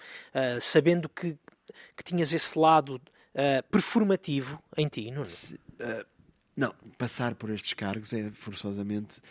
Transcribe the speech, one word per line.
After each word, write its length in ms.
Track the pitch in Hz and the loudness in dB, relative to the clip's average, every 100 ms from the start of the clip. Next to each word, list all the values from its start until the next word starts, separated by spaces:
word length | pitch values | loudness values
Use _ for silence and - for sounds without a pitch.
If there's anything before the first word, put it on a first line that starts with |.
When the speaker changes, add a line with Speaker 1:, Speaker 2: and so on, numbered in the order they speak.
| - - - | -18 -18 -8
Speaker 1:
ah, 240 | 135 131 123 | -2 -2 0
sabendo 480 | - 160 147 175 156 | 4 6 6 4 0
que, 300 | - 175 147 - - - - - - | -6 -6 -6 -12 -20 -20 -20 -20 -18
que 80 | |
tinhas 300 | - 175 151 | -4 0 2
esse 240 | 160 - 160 | 0 0 4
lado, 420 | 156 160 139 131 - _ _ - | 6 6 4 -4 -14 _ _ -2
ah, 280 | 143 135 - | 2 2 2
performativo 920 | 196 - 233 208 190 - 139 131 151 - - | 2 4 4 4 2 0 -2 -2 -8 -8 -2
em 120 | 151 | -2
ti, 240 | - 110 | -2 -8
Nuno? 160 | 139 135 | -6 -6
Speaker 2:
Se, 320 | - - - - - | -4 -6 -10 -20 -10
ah, 240 | 120 113 - _ _ _ _ - | -8 -8 -10 _ _ _ _ -4
não, 160 | 123 - - - | -4 -4 -16 -8
passar 380 | 117 - 120 107 | -6 -2 -4 -4
por 160 | 110 | -6
estes 220 | 107 - | -6 -6
cargos 380 | - 101 104 104 | -6 -4 -4 -6
é 180 | 117 107 | -6 -6
forçosamente, 920 | 104 - 101 104 101 101 104 107 - - | -10 -12 -10 -8 -6 -4 -4 -6 -12 -20